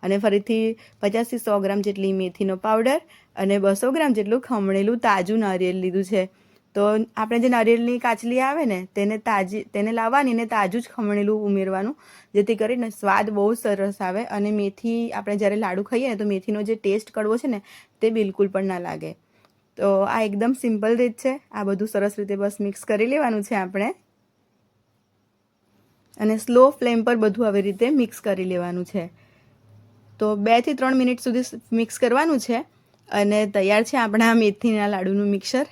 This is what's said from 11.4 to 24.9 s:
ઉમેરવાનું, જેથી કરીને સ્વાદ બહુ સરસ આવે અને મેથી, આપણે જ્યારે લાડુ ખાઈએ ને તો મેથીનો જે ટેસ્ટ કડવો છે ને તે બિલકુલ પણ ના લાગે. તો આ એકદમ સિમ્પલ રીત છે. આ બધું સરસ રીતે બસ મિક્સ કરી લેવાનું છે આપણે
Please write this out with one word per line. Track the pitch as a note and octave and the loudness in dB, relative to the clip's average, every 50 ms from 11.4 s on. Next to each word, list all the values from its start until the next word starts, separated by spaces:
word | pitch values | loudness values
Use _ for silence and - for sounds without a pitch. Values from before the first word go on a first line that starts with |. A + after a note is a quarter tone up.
| G#3 | 0
ઉમેરવાનું, | G3+ G3 G3 F#3+ F#3+ F#3+ F#3+ G3 A#3 D4+ _ - - - - - _ - | 0 0 0 0 -2 -2 -4 -4 -6 -8 _ -16 -20 -20 -20 -10 _ 0
જેથી | G3+ G3+ A3 A3+ | 0 2 2 0
કરીને | F#3+ A3 G#3+ B3+ B3 A#3 A3+ | -2 0 -2 -2 -2 -4 -6
સ્વાદ | G3+ - - G3 F#3+ G3+ G#3 G#3+ | -6 -4 0 2 2 2 2 0
બહુ | G#3 G3+ G3+ G#3+ A#3+ | 0 0 2 0 0
સરસ | A3+ - A3 G3+ F#3+ G3 G3+ G3+ - | 0 -2 -2 -2 0 -2 -4 -4 -4
આવે | G3+ F#3 F#3 G#3 A#3+ | -6 -4 -4 -4 -6
અને | - - G#3 G3+ G#3 | -4 -4 -4 -2 -2
મેથી, | G#3+ G#3 G3+ G3 G3 - - A3+ A3+ A#3 A#3 A#3 | 0 -2 -2 -4 -4 -6 -4 -4 -2 -2 -4 -4
આપણે | - G#3 G3+ G#3 G#3 | -6 -8 -4 -4 -2
જ્યારે | G3+ G#3+ G3 G#3 | 0 0 0 0
લાડુ | G#3+ A3 F#3+ F3+ F#3+ | 0 -4 -4 -4 -4
ખાઈએ | G3+ - B3 A#3+ C4 C4 | -4 -2 -2 -2 -2 -2
ને | A3 | -4
તો | G3 G#3+ | -2 -2
મેથીનો | G#3 G3+ F#3+ F#3 - G#3 G#3 | -2 -2 -2 -2 -4 -4 -4
જે | G#3+ G#3 A3+ | -2 -4 -4
ટેસ્ટ | A3 - G3 G3 G#3+ G#3+ - | -2 -2 -2 -2 -2 -4 -6
કડવો | - G#3+ G#3+ G#3 A3 | -6 -4 -2 0 -2
છે | A#3+ - | -2 -2
ને | C#4 A#3 G3 - - - - - _ _ - | -4 -4 -4 -8 -14 -20 -20 -20 _ _ -2
તે | - A3+ | 0 0
બિલકુલ | A3+ A3+ G#3 G3 F#3 - G3+ F#3+ | 2 2 0 0 0 0 -2 0
પણ | F#3+ F#3+ G3 | 0 -2 -2
ના | F#3+ F#3 F3 | -2 -4 -4
લાગે. | F3 F3 D#3+ D#3+ D#3+ D#3 E3 _ _ _ _ _ _ _ _ _ _ _ _ | -6 -8 -8 -10 -10 -12 -14 _ _ _ _ _ _ _ _ _ _ _ _
તો | - - G3 G3 F#3+ | -2 0 2 2 2
આ | G3 - - A3+ | 2 2 0 0
એકદમ | A3 G#3 G3+ G3+ A3+ A#3+ | 0 0 0 0 0 0
સિમ્પલ | C4 - - A#3+ A3 G#3 G#3 A3 A#3 | 0 0 -2 -2 -2 0 0 0 2
રીત | A#3 B3 B3 A3+ - | 2 2 0 0 -2
છે. | - C4 C4 D4 _ - | -4 -4 -4 -4 _ -12
આ | - G#3 G3+ | -8 -6 -2
બધું | G3 G3 F#3 G#3+ G#3+ | -2 -2 -2 -2 -2
સરસ | - G3+ G3+ G#3 G3+ - | -2 0 0 -2 -2 -4
રીતે | G3+ G3 G3+ | -6 -4 -4
બસ | G3 G3+ G3+ G3+ - | -2 -2 -4 -2 -4
મિક્સ | G3+ G3+ G3 - - | -6 -6 -6 -8 -4
કરી | - - G3+ A3 | -2 0 0 0
લેવાનું | A#3+ C4+ D#4 D4 A#3+ A3 G#3 | 0 0 0 0 0 0 -2
છે | G3+ - A#3 | -4 -4 -4
આપણે | G3+ F#3 F#3 F#3+ F#3+ G3+ B3+ F#4 _ _ _ _ _ _ _ _ _ _ _ _ _ _ _ _ _ _ _ | -4 -4 -4 -4 -4 -4 -4 -6 _ _ _ _ _ _ _ _ _ _ _ _ _ _ _ _ _ _ _